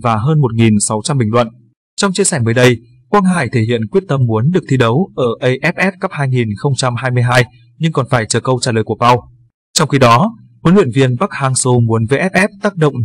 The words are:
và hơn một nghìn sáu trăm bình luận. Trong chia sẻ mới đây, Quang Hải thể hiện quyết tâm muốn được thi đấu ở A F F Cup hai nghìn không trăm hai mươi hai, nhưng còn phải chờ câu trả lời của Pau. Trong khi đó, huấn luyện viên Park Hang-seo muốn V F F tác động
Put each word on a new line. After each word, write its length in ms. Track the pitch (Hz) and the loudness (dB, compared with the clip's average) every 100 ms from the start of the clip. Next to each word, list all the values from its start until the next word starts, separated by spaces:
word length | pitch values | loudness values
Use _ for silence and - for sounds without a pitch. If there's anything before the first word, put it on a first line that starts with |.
và 140 | 120 110 | -2 -2
hơn 240 | 127 156 | 0 2
một 140 | 131 | 0
nghìn 260 | 113 113 107 | 2 2 2
sáu 200 | - 110 | 0 -4
trăm 140 | - 139 | -2 -2
bình 120 | 107 | 0
luận. 160 | 117 117 - _ _ _ - | 0 -2 -6 _ _ _ -6
Trong 160 | 202 | -4
chia 120 | 185 | -2
sẻ 140 | 190 151 | -2 0
mới 160 | 113 | 0
đây, 240 | 117 127 117 - _ _ | 2 2 2 -4 _ _
Quang 160 | 208 | 0
Hải 240 | 190 175 127 | 2 0 -2
thể 80 | 123 | -2
hiện 200 | 110 120 107 | 0 -2 -2
quyết 140 | 190 185 | -2 -2
tâm 120 | 139 123 | 0 0
muốn 240 | 110 131 | 0 0
được 140 | 185 - | 0 0
thi 80 | 131 | 0
đấu 340 | 117 127 190 - | 2 0 -2 -2
ở 100 | 127 113 | -4 -2
A 80 | 127 | -2
F 260 | 127 156 | -2 -4
F 180 | - 185 - | -2 -4 -4
Cup 100 | 185 | -8
hai 180 | 151 139 | -4 -2
nghìn 200 | 127 113 101 | -2 -2 -4
không 160 | 143 131 | -4 -2
trăm 180 | 131 117 | -2 -4
hai 140 | 127 | -4
mươi 120 | 123 | -2
hai, 220 | 120 127 120 _ _ - | 0 0 -2 _ _ -6
nhưng 140 | 165 | -4
còn 140 | 156 127 | -2 -2
phải 160 | 123 104 | -2 -2
chờ 140 | 117 | -4
câu 180 | 123 127 | -2 -4
trả 100 | 127 | -2
lời 120 | 113 | -4
của 120 | 107 107 | -2 0
Pau. 280 | 120 123 - - _ _ _ - | 2 2 -2 -20 _ _ _ -4
Trong 100 | 151 | -2
khi 100 | 139 | 2
đó, 320 | 123 117 208 - - _ | 4 4 2 -4 -18 _
huấn 120 | 165 | 2
luyện 140 | 190 143 | 2 2
viên 240 | 117 131 123 | 2 0 0
Park 120 | - | -4
Hang-seo 500 | - 131 131 131 123 | -4 -4 -2 0 2
muốn 260 | 117 113 110 | 2 0 0
V 40 | |
F 160 | 139 180 | 0 0
F 180 | 180 202 - | 0 -2 -2
tác 140 | 208 180 | -2 2
động 180 | 151 135 | 2 0